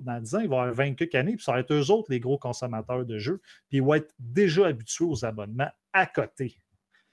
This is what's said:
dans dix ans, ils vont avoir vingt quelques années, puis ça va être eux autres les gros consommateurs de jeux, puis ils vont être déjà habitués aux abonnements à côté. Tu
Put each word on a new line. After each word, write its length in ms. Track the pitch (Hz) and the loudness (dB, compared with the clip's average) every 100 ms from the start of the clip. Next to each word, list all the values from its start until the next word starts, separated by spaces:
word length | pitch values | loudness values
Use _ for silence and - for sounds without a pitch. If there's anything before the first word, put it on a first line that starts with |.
dans 180 | 127 117 | -8 -8
dix 140 | 113 | -4
ans, 60 | 196 | -4
ils 100 | 208 | 0
vont 80 | 131 | 0
avoir 160 | 123 | 0
vingt 220 | 120 139 123 | 0 0 -2
quelques 180 | 165 | 0
années, 220 | 131 165 233 | 0 0 -2
puis 80 | |
ça 80 | - | -2
va 80 | 123 | 0
être 120 | 127 | 2
eux 200 | 147 139 | 2 4
autres 180 | 220 208 | 2 2
les 100 | 127 | -2
gros 200 | 123 139 | -2 -2
consommateurs 640 | 127 - 123 110 110 127 120 | -4 -6 -6 -6 -4 -6 -4
de 140 | 107 | -6
jeux, 200 | 113 196 - - _ | -4 -6 -10 -20 _
puis 80 | 139 | 2
ils 60 | |
vont 100 | 135 | 4
être 180 | 151 151 - | 4 0 -12
déjà 480 | 117 147 190 160 185 | -2 2 4 6 4
habitués 400 | 117 110 - 170 | 2 -6 -4 -2
aux 200 | 127 113 | -2 -4
abonnements 440 | 107 104 120 147 - _ | -6 -6 -4 -4 -6 _
à 160 | 190 180 | 0 2
côté. 420 | 156 110 - 123 | 0 -4 -6 -8
Tu 80 | - _ _ _ _ _ | -10 _ _ _ _ _